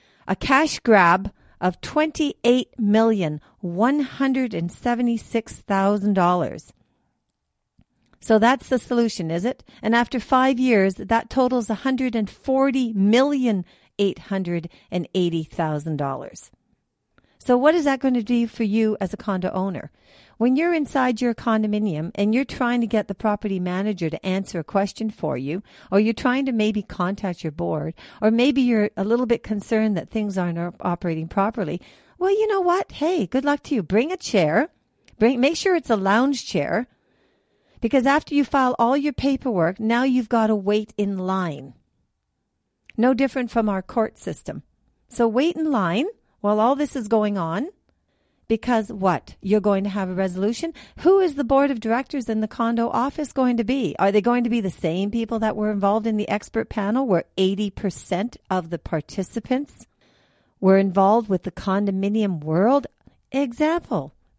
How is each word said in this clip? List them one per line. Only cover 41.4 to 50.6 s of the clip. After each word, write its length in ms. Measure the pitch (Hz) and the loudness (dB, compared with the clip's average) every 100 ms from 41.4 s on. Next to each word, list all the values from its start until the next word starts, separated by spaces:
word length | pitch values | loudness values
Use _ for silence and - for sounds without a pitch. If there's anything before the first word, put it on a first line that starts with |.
| 180 143 135 - _ _ _ _ _ _ _ _ _ _ _ - | -4 -6 -12 -20 _ _ _ _ _ _ _ _ _ _ _ 0
No 160 | 240 | 2
different 380 | 247 269 269 247 | 2 0 -2 -4
from 180 | 240 220 | -2 0
our 120 | 190 | -2
court 360 | - - 220 - | -4 -2 -2 -4
system. 460 | - 151 - 147 - _ _ _ _ | -10 -10 -10 -12 -16 _ _ _ _
So 200 | - 233 | -2 0
wait 280 | 220 311 339 | 2 0 0
in 160 | 311 | -2
line 340 | 262 190 190 349 453 _ _ | 0 0 0 -4 -8 _ _
while 200 | 202 214 | -2 2
all 140 | 226 269 | 2 0
this 200 | 294 277 | -2 -4
is 140 | 208 | -2
going 280 | 220 214 202 | 0 0 -2
on, 300 | 165 170 311 - _ _ _ _ _ _ - | -2 -4 -6 -10 _ _ _ _ _ _ -4
because 440 | 226 - 233 208 | -2 0 0 -2
what? 440 | 208 185 156 - - | -2 0 0 -4 -12
You're 200 | 196 208 | 0 2
going 220 | 202 196 | 2 0
to 60 | 202 | 0
have 200 | 196 190 | -4 -4
a 40 | |
resolution? 600 | 185 190 180 202 233 | -2 -4 -2 -2 -2